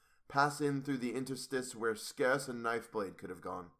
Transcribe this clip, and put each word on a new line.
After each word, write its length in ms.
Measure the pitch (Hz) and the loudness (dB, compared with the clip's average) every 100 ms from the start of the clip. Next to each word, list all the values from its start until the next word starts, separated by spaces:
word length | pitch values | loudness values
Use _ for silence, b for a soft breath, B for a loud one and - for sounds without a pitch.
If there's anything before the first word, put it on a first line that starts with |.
| b b - | b b -2
pass 340 | 139 143 143 | 4 4 4
in 220 | 147 139 | 2 2
through 160 | 139 131 | 0 0
the 140 | 120 | 0
interstice 640 | 120 131 131 - 131 123 | -2 -2 -4 -2 -2 -2
where 200 | 113 113 | 0 0
scarce 540 | 107 - - 127 139 139 | 0 -4 2 4 4 2
a 60 | |
knife 360 | 120 117 117 113 | -2 0 -2 -2
blade 280 | 110 98 82 | -4 -4 -4
could 100 | 95 | -10
have 120 | 90 | -8
gone. 300 | 90 92 87 - | -6 -6 -8 -16